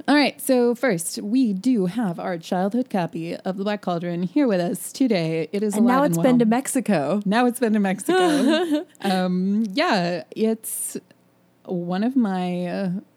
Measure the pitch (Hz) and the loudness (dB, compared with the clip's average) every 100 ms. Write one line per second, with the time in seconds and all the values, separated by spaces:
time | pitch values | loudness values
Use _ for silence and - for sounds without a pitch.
0 | - 294 254 - - 254 240 233 262 170 | 0 2 2 -2 0 2 2 2 0 0
1 | - - 208 254 240 190 254 240 180 220 | -4 -8 -2 0 2 0 0 2 0 -2
2 | 202 165 190 175 - 185 196 240 254 196 | -4 -4 -6 -6 -4 -2 0 -2 -2 -2
3 | 165 170 165 - 190 190 202 208 - 170 | -2 -4 -8 -8 -6 -4 -4 -4 -4 -4
4 | 175 175 180 302 269 185 170 185 - - | -4 -4 -2 0 2 2 0 -4 -8 0
5 | 262 190 160 160 156 202 214 202 233 254 | 2 2 0 -2 -2 -2 -2 2 4 4
6 | 285 165 214 247 226 240 - 269 214 175 | 4 4 4 4 4 2 0 -4 0 0
7 | 139 202 196 220 247 233 226 214 196 185 | 2 -2 0 2 2 2 0 2 0 -2
8 | - 370 359 294 262 320 349 294 359 - | 0 2 4 2 4 2 2 -2 -4 -6
9 | 196 185 185 180 190 202 220 202 349 214 | -2 0 0 0 0 0 -2 0 0 2
10 | 175 175 - - 220 226 - - - - | 0 -4 -8 -2 0 0 -6 -8 -8 -10
11 | _ _ _ _ _ _ - 180 175 185 | _ _ _ _ _ _ -8 -6 -4 -2
12 | 226 269 208 185 180 180 180 185 196 185 | 0 2 0 0 -2 -2 -4 -4 -4 -4
13 | - | -8